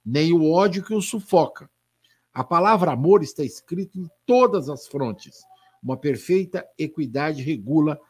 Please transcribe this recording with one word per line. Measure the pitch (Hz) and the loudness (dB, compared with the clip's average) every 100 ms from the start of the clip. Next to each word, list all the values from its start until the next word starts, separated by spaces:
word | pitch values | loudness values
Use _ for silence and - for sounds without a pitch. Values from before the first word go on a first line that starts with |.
nem | 110 139 160 | -4 0 2
o | 170 156 | 4 4
ódio | 170 202 185 | 4 2 0
que | 190 | -4
o | 214 | -4
sufoca. | 196 220 196 175 151 - 143 _ _ _ _ _ _ | -4 -8 0 2 2 -4 -20 _ _ _ _ _ _
A | 127 | -10
palavra | 127 170 196 220 175 | -2 2 4 4 2
amor | 123 151 208 | 2 4 4
está | 156 - | 2 -6
escrita | 143 - - 175 190 185 | -8 -8 -10 -10 -10 -12
em | 170 _ | -16 _
todas | - 247 247 196 139 | 2 4 4 2 -6
as | 139 - | -10 -10
frontes. | 143 123 98 - - _ _ _ _ | -6 -6 -8 -16 -20 _ _ _ _
Uma | 123 127 | -10 -4
perfeita | 147 120 - 185 185 185 - - | -4 -4 0 -2 -2 -8 -10 -10
equidade | 156 156 135 131 156 143 | -8 -6 -6 -4 -4 -4
regula | 131 135 101 156 151 147 | -6 -6 0 2 2 -2